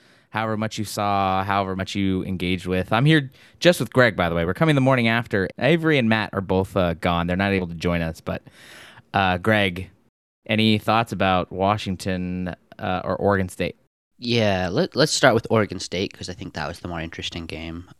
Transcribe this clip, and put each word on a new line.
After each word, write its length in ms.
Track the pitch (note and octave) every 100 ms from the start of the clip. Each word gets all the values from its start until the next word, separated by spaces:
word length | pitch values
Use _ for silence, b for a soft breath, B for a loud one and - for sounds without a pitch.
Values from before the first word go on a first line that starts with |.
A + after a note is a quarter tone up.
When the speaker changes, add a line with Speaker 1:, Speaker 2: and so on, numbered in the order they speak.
| b b b
Speaker 1:
however 280 | G#2+ A2+ G#2+
much 200 | A2 -
you 80 | G2+
saw, 580 | - G2+ G2+ F#2+ F#2+
however 320 | G2 G2+ F#2+ F#2
much 200 | F#2+ G2+
you 280 | G2 F#2+
engaged 420 | F2 F#2 F2 F#2 F2+
with? 260 | F#2 F#2
I'm 140 | A2 D3
here 260 | D#3+ C3 b b b
just 200 | E3+ F3
with 140 | B2+
Greg, 220 | C3 A#2+ F#2
by 140 | F2
the 60 | E2+
way. 100 | E2+
We're 80 |
coming 220 | F#2 D#3+ C#3+
the 60 |
morning 260 | C3 C3 A#2
after. 400 | A#2 A#2 G#2 F#2 -
Avery 380 | B2+ E3+ D#3+ D3
and 120 | A2+
Matt 220 | A2 G2+
are 80 | G#2
both, 340 | F#2 F#2+ F#2+ G2+
uh, 200 | F2 E2
gone. 320 | F2+ E2+ F2
They're 100 | F2+
not 140 | G2+
able 140 | F#2+ F2
to 80 | E2+
join 260 | F2 F2
us. 200 | E2 D#2+
But, 200 | - F2+ - B B B B B -
uh, 240 | G2+ F#2+ F2+
Greg, 520 | G2+ G#2+ G2 F2 G2 _ _ _ _ _ -
any 320 | A2 A2 G#2+
thoughts 340 | A2+ A2 A2+
about 400 | F#2 F#2+ F#2 -
Washington, 1040 | F2+ F#2+ A2 G2+ F#2 G2+ F2+ F2+ F2+ F2+ - _ -
uh, 220 | G2+ F2+ -
or 100 | F#2+
Oregon 320 | G2 G2 F#2
State? 300 | - F2 - _ _ _ -
Speaker 2:
Yeah, 500 | A#2+ A#2+ G#2+ F#2 F2+
let, 260 | G#2+ F#3 A2+
let's 180 | D3+
start 200 | - C#3
with 140 | A2+ -
Oregon 300 | A2+ G2+ F2+
State 340 | - F2 G2+
'cause 160 | - F#2+
I 40 |
think 200 | - F#2
that 140 | - D2+
was 120 | F2
the 100 | F2+
more 100 | E2+
interesting 460 | E2 - - F2 E2
game. 440 | D#2+ E2 E2 F2+